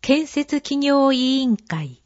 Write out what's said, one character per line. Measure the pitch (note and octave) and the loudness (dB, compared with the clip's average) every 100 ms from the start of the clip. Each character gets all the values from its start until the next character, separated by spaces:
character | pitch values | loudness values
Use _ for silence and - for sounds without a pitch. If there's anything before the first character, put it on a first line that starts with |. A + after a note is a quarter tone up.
建 | - C#4 D#4 | 2 0 0
設 | - C#4+ D4 | -4 -2 -4
企 | - C#4 | -4 -2
業 | C#4 C#4 C4+ | 2 2 4
委 | C4 | 2
員 | B3+ C4 C4 G#3+ | 0 0 0 -2
会。 | _ D#3+ D3 B2 | _ -8 -8 -14